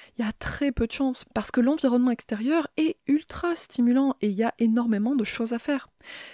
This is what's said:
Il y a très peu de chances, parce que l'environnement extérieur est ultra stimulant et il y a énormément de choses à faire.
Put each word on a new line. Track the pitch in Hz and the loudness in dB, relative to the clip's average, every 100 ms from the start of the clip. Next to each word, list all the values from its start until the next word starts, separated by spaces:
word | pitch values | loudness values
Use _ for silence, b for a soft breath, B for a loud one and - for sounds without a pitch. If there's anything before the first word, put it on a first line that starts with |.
| B - | B -6
Il | 214 | -4
y | |
a | |
très | - - - 285 | -4 -8 -2 -2
peu | 262 233 | 0 -2
de | |
chances, | - 269 254 - - | 0 -2 -2 -6 -6
parce | 208 | -2
que | - | 2
l'environnement | 240 311 269 247 254 | 2 4 2 4 2
extérieur | 233 - 208 233 330 285 - | 0 -4 -4 0 0 0 0
est | 311 - - | -2 -2 0
ultra | 294 - - 349 | 0 -2 -6 -4
stimulant | 330 - - 240 247 277 - | -4 -6 0 2 4 2 0
et | 214 | -2
il | |
y | 196 | 0
a | 226 - | -2 0
énormément | 233 220 240 208 214 285 | 2 2 2 0 2 0
de | |
choses | 208 - 226 | -2 -4 -4
à | 233 | -4
faire. | - 277 - _ B B B | -2 -4 -4 _ B B B